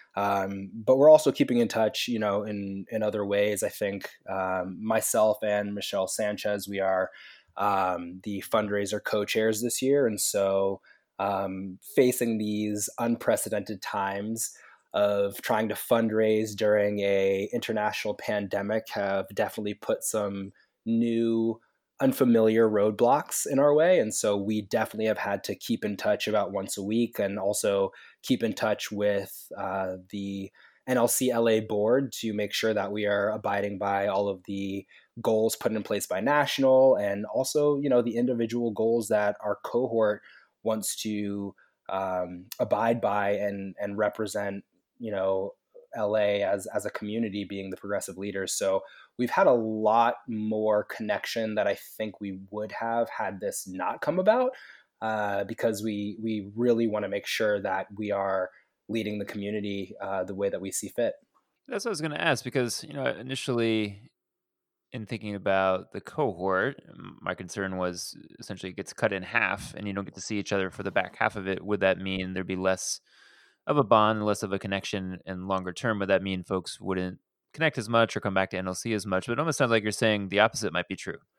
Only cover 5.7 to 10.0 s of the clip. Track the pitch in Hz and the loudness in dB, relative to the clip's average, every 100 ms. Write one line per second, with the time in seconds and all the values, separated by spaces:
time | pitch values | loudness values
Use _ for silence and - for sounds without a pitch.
5.7 | 101 - 101 95 - 107 101 107 104 101 | -4 -4 -2 -2 -2 -2 -2 -2 -4 -4
6.7 | 98 95 95 92 - - - _ - 101 | -2 0 2 0 -6 -20 -20 _ -4 0
7.7 | 98 92 90 87 92 104 98 - 110 104 | 2 0 -2 -6 -10 -8 -8 -2 0 0
8.7 | 101 101 104 - 107 104 113 110 107 120 | 0 -2 -4 -2 -2 0 2 2 0 -2
9.7 | - 131 143 | 0 2 4